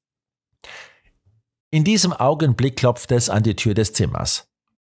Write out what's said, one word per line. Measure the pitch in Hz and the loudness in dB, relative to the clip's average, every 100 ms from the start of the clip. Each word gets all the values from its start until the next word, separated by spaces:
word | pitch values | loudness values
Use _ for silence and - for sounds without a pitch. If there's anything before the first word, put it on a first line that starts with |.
| _ _ _ _ _ _ - - - _ _ _ _ _ _ _ - | _ _ _ _ _ _ -20 -20 -20 _ _ _ _ _ _ _ -4
In | 156 | 0
diesem | 160 214 180 | 2 2 0
Augenblick | - 127 151 156 120 131 123 | 0 0 2 0 2 0 0
klopfte | 123 - - 123 | 0 0 0 0
es | 107 | 2
an | 101 | 2
die | 110 95 | 0 0
Tür | 110 | 0
des | 104 104 | 0 0
Zimmers. | - 90 - - - - _ _ _ | 0 -2 -2 -4 -6 -8 _ _ _